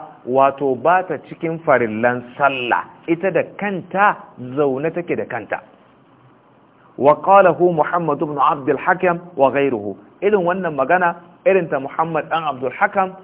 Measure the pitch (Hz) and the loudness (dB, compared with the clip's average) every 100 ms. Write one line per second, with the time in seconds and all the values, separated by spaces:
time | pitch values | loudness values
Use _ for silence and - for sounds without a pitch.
0 | - - - 127 139 135 143 127 139 185 | -4 -16 -2 2 2 2 -2 0 2 2
1 | 185 139 - 165 165 165 156 127 117 107 | 0 -8 -10 -10 -8 -4 2 2 2 0
2 | 120 123 117 - 139 135 120 90 - - | 0 0 -6 -2 0 0 0 0 0 -10
3 | - 165 190 165 - - 202 190 - 185 | -4 -2 0 0 -2 -6 -6 -6 -6 0
4 | 208 165 - - 123 131 147 131 156 170 | 2 0 -8 -16 -8 -2 0 0 -4 -4
5 | 175 131 104 120 104 - - _ _ _ | -4 -6 -4 -8 -6 -8 -10 _ _ _
6 | _ _ _ _ _ _ _ _ _ - | _ _ _ _ _ _ _ _ _ 0
7 | 131 151 156 196 185 143 175 165 147 175 | 2 2 6 6 6 4 2 2 0 -2
8 | 165 143 156 147 139 156 135 135 - 180 | -2 -2 -4 0 0 0 -2 -2 0 0
9 | 185 170 - - 135 131 139 117 101 95 | 0 -2 -6 0 2 2 0 -2 -6 -10
10 | - _ 196 214 170 185 175 143 131 180 | -16 _ 0 2 0 -2 -4 -2 0 2
11 | 175 175 - - 180 190 160 143 135 - | 2 -2 -12 -2 2 2 2 -4 -4 -4
12 | 165 156 131 156 160 131 127 - 202 196 | -2 -2 -2 -4 -4 -4 -6 -2 -2 0
13 | 190 185 | -4 -6